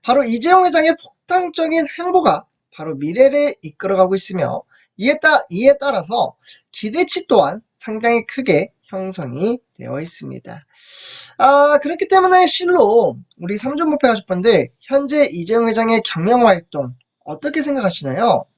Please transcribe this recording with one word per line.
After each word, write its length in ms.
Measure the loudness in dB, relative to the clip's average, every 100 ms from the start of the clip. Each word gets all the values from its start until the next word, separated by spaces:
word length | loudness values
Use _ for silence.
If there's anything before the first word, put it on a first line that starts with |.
바로 200 | 2 0
이재용 440 | 2 -2 4 4 4
회장의 280 | 2 0 -2
폭탄적인 840 | -8 _ _ -2 -2 -4 -2 -2 -2 -6
행보가 480 | 0 2 2 -2 _ _ _
바로 220 | -14 -10
미래를 600 | -8 -6 2 4 4 -2 -4
이끌어가고 500 | -16 _ -4 2 2
있으며 480 | 0 -4 -4 -4 -6 -12 _ _ -4
이에 200 | -2 2
따-, 260 | 2 2 0
이에 300 | 2 2 2
따라서 560 | -2 -4 -4 -4 -4 _ -20 -20 _
기대치 540 | -10 -6 -4 0 -2
또한 360 | 2 2 2 -6 _
상당히 540 | _ -12 -4 0 0 -2
크게 440 | -6 0 0 -2 _
형성이 760 | _ -10 -10 -10 -10 -4 -4 -4 _
되어 240 | -18 -10 -10
있습니다. 680 | -10 -14 -14 -14 -16 -20 _ _ -20 -20 -18 -18 -18 2
아, 400 | 4 6 4 2
그렇기 280 | 0 -6 2
때문에 360 | 4 6 4
실로 720 | 4 2 2 2 4 4 2 -4 -18 -14
우리 180 | -8 -6
삼전 320 | -6 -4 -2
불패 180 | 0 0
가족분들, 600 | 0 -4 -2 2 2 -2 _
현재 440 | -2 -2 0 0 0
이재용 360 | -2 -2 0 0
회장의 360 | 0 0 0
경영 400 | -2 -4 0 4
활동 480 | 4 2 _ -8 -8 -12 _ _
어떻게 380 | -16 -8 -6 -4
생각하시나요? 840 | -4 -2 -2 -4 -6 -2 0 0 -4